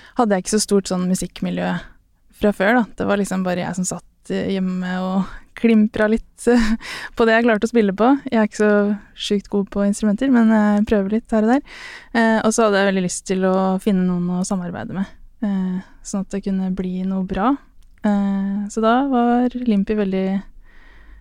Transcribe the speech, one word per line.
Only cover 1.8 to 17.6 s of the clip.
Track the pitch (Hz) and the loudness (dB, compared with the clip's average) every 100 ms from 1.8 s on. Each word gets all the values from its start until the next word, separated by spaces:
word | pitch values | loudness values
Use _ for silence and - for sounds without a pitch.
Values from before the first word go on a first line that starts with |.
| - - _ _ _ | -8 -18 _ _ _
fra | _ 208 | _ 0
før, | 202 190 247 | 2 2 2
da. | 214 - | 0 -2
Det | 196 | -2
var | 202 | -2
liksom | 196 190 | -2 -2
bare | 185 180 | -2 -2
jeg | 175 175 | -4 -4
som | 180 | -6
satt, | 180 - _ - | -8 -12 _ -8
eh, | 190 185 196 | -6 -4 -2
hjemme | 185 185 180 185 | -4 -4 -6 -6
og | 185 190 185 - - - | -4 -4 -4 -8 -20 -2
klimpra | 226 220 214 - 214 | 2 4 2 2 0
litt, | 220 - - - | 0 -4 -4 2
<laughs> | |
eh, | 240 214 226 - - - - | 4 4 0 -4 -14 -10 0
på | 226 | 2
det | |
jeg | 226 240 | 4 4
klarte | 208 226 | 2 2
å | |
spille | 240 202 190 | 2 2 2
på. | 233 277 269 | 2 2 2
Jeg | 226 | 0
er | 214 | 0
ikke | - | 2
så | 214 208 202 208 - - | 2 4 2 -2 -8 -12
sjukt | - 208 - | -4 -4 -2
god | 202 196 | -4 -2
på | 202 202 | -2 -2
instrumenter, | 208 214 202 277 | 0 0 0 2
men | 240 226 | 4 4
jeg | 220 208 208 214 | 4 4 2 2
prøver | 214 190 | 0 0
litt | 220 - | -2 -2
her | 226 | 0
og | 214 | 2
der. | 269 - - - - - | 2 -2 -12 -18 -20 -4
Eh, | 233 226 220 | 0 2 2
og | 220 | 2
så | 214 220 | 2 2
hadde | 202 | 4
jeg | 196 | 2
veldig | 190 180 | 0 -2
lyst | - - | -6 -4
til | 185 190 | 0 2
å | 185 190 185 | 2 0 0
finne | 220 190 180 | 0 0 0
noen | 175 175 180 | 0 -2 -2
å | 185 | -2
samarbeide | 190 175 180 - | -4 -6 -10 -8
med, | - 196 - - - | -6 -8 -10 -20 -8
eh, | 208 190 185 185 - - | -4 -2 -4 -6 -10 -16
sånn | - 202 | -10 -8
at | 190 | -6
det | 196 | -8
kunne | 196 190 185 185 | -4 -4 -4 -4
bli | 185 185 | -6 -6
noe | 185 190 185 | -4 -4 -4
bra. | 185 226 285 | -2 -2 -2